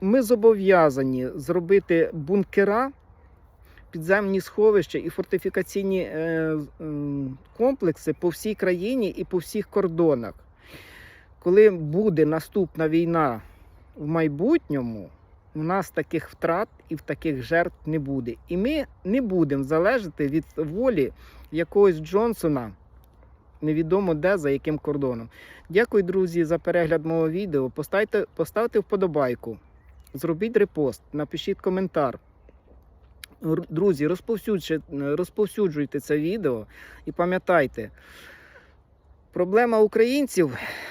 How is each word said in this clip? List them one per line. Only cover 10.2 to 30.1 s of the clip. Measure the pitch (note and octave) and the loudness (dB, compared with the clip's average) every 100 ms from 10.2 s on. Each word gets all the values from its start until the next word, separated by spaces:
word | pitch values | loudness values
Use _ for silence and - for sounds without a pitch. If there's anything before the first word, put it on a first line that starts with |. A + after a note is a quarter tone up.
| G#2+ - - _ - - - - - - - - | -2 -14 -20 _ -20 -20 -20 -20 -20 -20 -20 -6
Коли | F3 G3 G#3+ | 4 8 6
буде | F3+ D3+ E3+ G#3+ D#3+ D3+ | 6 -2 0 2 2 2
наступна | D#3+ - G#3 F3 - D#3 | 0 -2 -2 -2 -2 0
війна | E3 E3+ E3 C#3+ A2+ - - - - - - | 2 2 2 0 -2 -12 -20 -20 -20 -20 -12
в | D3+ | -4
майбутньому, | E3 D#3+ C#3+ A3 E4 - C#3+ A#2+ G#2+ E2+ - _ - _ D3+ | 0 0 0 0 0 0 -4 -4 -8 -14 -20 _ -20 _ -6
У | |
нас | D#3+ F#3+ - | -2 -2 -4
таких | - D3+ D#3+ - | -6 -4 -6 -6
втрат | - E3 E3+ A3+ - - | -6 -2 -2 -4 -10 -12
і | |
в | D#3 | -12
таких | - D3 D#3+ C3+ | -8 -6 -4 -4
жертв | A#2 E3 F3 - D#3 | 0 0 0 -6 -6
не | D#3+ | -4
буде. | C#3 C3+ A#2+ A#2 - | -4 -6 -6 -10 -6
І | F3 | -4
ми | A#3 D#4 - - | -2 -2 -6 -8
не | F#3 B3 | -4 -2
будемо | A#3 F#3 D3+ C#3 | 0 0 0 0
залежати | C3+ D#3+ F#3+ B3+ F#3 - C#3+ | 0 0 2 0 -4 -4 -2
від | D#3 - - | -2 -4 -8
волі | D#3 F#3 C4 F#3 B2+ - - - - | -6 -2 0 0 -2 -4 -20 -20 -10
якогось | D#3+ E3+ G3+ G3+ D#3 | -6 0 4 4 4
Джонсона, | D#3 F#3+ A#3 - D#3+ C#3 A2+ F#2+ - - - _ - _ _ - | -2 0 0 0 -2 -2 -4 -14 -20 -20 -20 _ -20 _ _ -8
невідомо | D3+ D#3 D#3+ F#3+ F#3+ | -2 -2 0 0 0
де, | D#3 F3+ G3 | 0 0 0
за | C#3+ | 0
яким | C#3 D#3 D3+ | -2 -2 -4
кордоном. | - C#3+ C3+ A#2 A#2 - - - - | -4 -2 -2 -4 -10 -18 -20 -20 -2
Дякую, | F3 A#3+ G#3+ | 0 2 2
друзі, | F3+ F#3+ F3+ E3+ | 2 0 0 0
за | D#3 E3 | 0 0
перегляд | - F3 E3 E3 D#3 | 0 0 2 0 0
мого | E3 D#3+ | 0 0
відео. | F3 G3+ D3 C3 | -2 -2 -2 -2
Поставте, | - D3 G3 G#3+ G#3 F3 | -6 -4 -2 0 -2 -4
поставте | - D#3+ G#3 A#3 G#3+ | -6 -4 -2 0 -2
вподобайку, | - G3+ F#3 D3+ B2+ A#2+ A#2 G#2 _ _ - - - | -2 -2 0 0 0 -2 -8 -12 _ _ -20 -20 -16